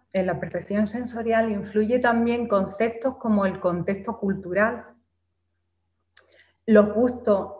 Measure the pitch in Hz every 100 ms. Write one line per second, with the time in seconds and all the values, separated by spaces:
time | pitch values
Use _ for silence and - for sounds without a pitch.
0 | _ 190 185 175 - 175 175 202 214 247
1 | 247 226 226 226 226 202 - 214 214 254
2 | 247 233 233 240 233 202 185 - 226 226
3 | 269 254 226 208 190 - 180 175 165 196
4 | - 214 196 185 175 185 214 240 - _
5 | _ _ _ _ _ _ _ _ _ _
6 | _ - _ _ _ _ - 214 208 214
7 | 247 - - 196 185 -